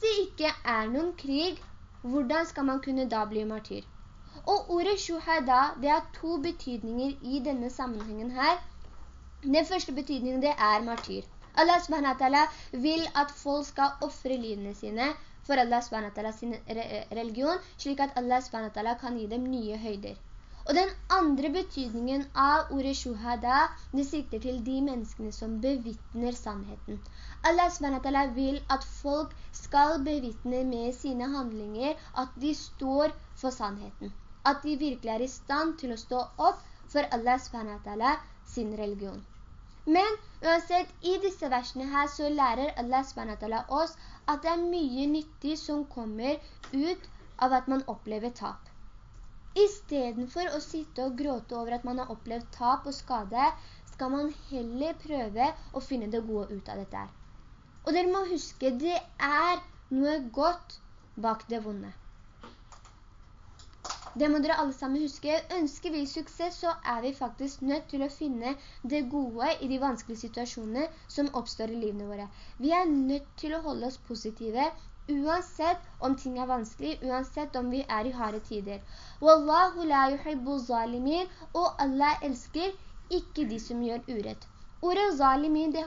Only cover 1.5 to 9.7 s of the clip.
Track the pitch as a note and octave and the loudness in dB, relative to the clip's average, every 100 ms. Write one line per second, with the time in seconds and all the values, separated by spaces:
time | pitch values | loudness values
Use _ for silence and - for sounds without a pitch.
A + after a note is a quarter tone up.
1.5 | - - - - - A#3+ C#4 B3 D#4 E4 | -2 -10 -16 -18 -10 -2 0 2 2 0
2.5 | - C4+ C4+ C4+ C4 B3+ A3 G#3 G#3+ G#3+ | 0 0 0 0 0 0 0 0 -2 -2
3.5 | A3 - G3+ - - - - - - - | -4 -8 -10 -12 -16 -16 -16 -18 -6 0
4.5 | G4+ - F4 F4+ G4 - E4 E4 D#4+ B3+ | 2 2 2 2 2 0 -2 2 2 6
5.5 | B3+ D4 B3 C#4 D#4+ - - D#4+ E4 E4 | 6 6 4 4 4 2 -6 -2 0 -2
6.5 | E4+ - A#3 A3 A#3+ C4+ C#4 A#3+ C#4 C4+ | -4 -6 -4 -4 -2 -2 -4 -4 -2 0
7.5 | C4 A#3+ B3+ B3+ A3 A3 G#3+ A#3+ B3+ D4 | -2 -2 -4 -4 -4 -6 -6 -4 2 4
8.5 | F4 - - - - - - - - C#4 | 4 0 -12 -14 -14 -14 -16 -18 -6 4
9.5 | D4 D#4+ | 4 4